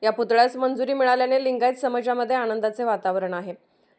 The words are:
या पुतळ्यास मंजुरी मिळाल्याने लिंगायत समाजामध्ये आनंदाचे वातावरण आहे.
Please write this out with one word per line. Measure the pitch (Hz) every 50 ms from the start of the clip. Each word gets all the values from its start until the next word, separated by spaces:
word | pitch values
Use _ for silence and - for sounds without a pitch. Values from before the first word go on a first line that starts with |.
या | - 220
पुतळ्यास | 214 226 233 233 226 226 240 254 262
मंजुरी | 254 262 262 269 226 262 240 277
मिळाल्याने | 269 262 254 247 254 254 254 262 262 269
लिंगायत | 262 254 240 233 247 262
समाजामध्ये | 262 285 254 240 240 233 247 247 247 240 220 254
आनंदाचे | 254 240 226 220 220 214 220 214 214 247
वातावरण | 233 214 190 190 190 185 190 185 180 180
आहे. | 175 190 196 175 - _ _ _ _ _ _ _